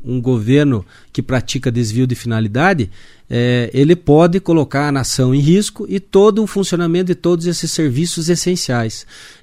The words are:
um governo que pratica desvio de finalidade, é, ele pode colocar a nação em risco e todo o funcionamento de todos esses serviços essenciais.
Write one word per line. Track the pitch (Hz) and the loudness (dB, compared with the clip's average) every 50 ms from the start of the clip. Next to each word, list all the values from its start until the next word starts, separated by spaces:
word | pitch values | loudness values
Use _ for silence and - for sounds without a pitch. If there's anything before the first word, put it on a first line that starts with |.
| - | -6
um | 120 123 127 | -6 -6 -4
governo | 113 127 127 113 104 113 131 147 147 143 127 104 90 - - - - - | -2 -2 -2 0 0 2 2 4 4 2 0 -2 -4 -8 -16 -20 -20 -10
que | - - | -8 -8
pratica | 131 - 127 123 - - - 135 - 131 | -4 -2 -2 -2 -2 -4 -6 -4 -4 -2
desvio | 113 120 120 104 104 123 131 | -2 -2 -2 -2 0 0 0
de | 123 120 | 0 -2
finalidade, | - - 117 113 110 113 104 104 123 156 190 196 156 107 92 - - - - - _ _ - | -4 -6 -4 -2 -2 -2 -2 -2 0 0 0 0 0 -2 -4 -8 -14 -20 -20 -20 _ _ -6
é, | 123 120 120 123 123 123 120 - - | -2 0 0 0 0 0 -2 -2 0
ele | 127 143 156 175 | 2 4 4 2
pode | 170 - - 143 156 170 175 175 196 | 2 2 4 4 6 4 4 2 0
colocar | 190 - 170 165 139 - - 139 147 | 0 0 0 0 0 0 -2 -2 -2
a | 147 | -2
nação | 139 135 127 - - - 131 127 131 | -2 -2 -2 -2 -2 0 0 2 2
em | 143 | 2
risco | 139 151 175 202 202 - - - 214 - | 4 4 4 2 2 -2 -6 -12 -8 -6
e | 190 196 | -6 -6
todo | - _ - 196 202 214 202 220 | -4 _ 4 4 6 6 4 2
o | 220 | 0
funcionamento | 190 - 196 190 - 180 170 175 165 165 180 185 | -2 -2 -4 -2 -2 -2 -2 0 0 0 0 0
de | 180 175 | -2 -2
todos | 175 - 175 175 170 165 | -2 0 0 0 0 0
esses | 180 170 - - 156 | -2 -4 -4 -4 -4
serviços | - - 160 143 120 139 175 175 - 170 160 165 | -2 0 0 0 0 0 -2 -2 -4 -4 -2 -2
essenciais. | 175 165 - 180 185 175 - - 127 117 117 110 - - - - - - - - - _ | -2 -2 -2 -2 -2 -2 -2 -4 -2 -2 -4 -4 -8 -10 -16 -20 -20 -20 -20 -20 -20 _